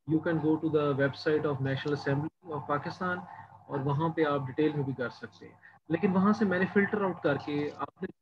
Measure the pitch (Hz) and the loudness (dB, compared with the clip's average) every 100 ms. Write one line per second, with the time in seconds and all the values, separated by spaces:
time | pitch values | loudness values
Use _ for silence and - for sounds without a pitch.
0 | 147 156 170 160 156 156 160 151 147 135 | 0 0 2 2 2 2 2 2 2 2
1 | 139 - 160 151 147 135 135 131 147 147 | 0 0 0 2 2 0 -2 -2 -2 -2
2 | 143 139 160 _ 180 151 - 143 170 165 | 0 0 -2 _ -10 -8 -2 -2 -4 -6
3 | 185 180 - - - - - 139 139 143 | -4 -4 -8 -16 -20 -20 -8 -4 0 0
4 | 165 165 151 143 131 139 156 147 135 127 | 0 2 2 2 -2 0 0 0 -4 -4
5 | 117 - 113 - 120 - - - - 165 | -6 -8 -16 -18 -20 -20 -20 -14 -4 0
6 | 202 185 202 214 202 180 190 202 196 214 | 2 4 4 4 2 2 2 2 2 0
7 | 190 170 151 139 151 147 147 - 143 - | -2 0 0 0 -2 -2 -4 -6 -10 -8
8 | 190 - | -12 -4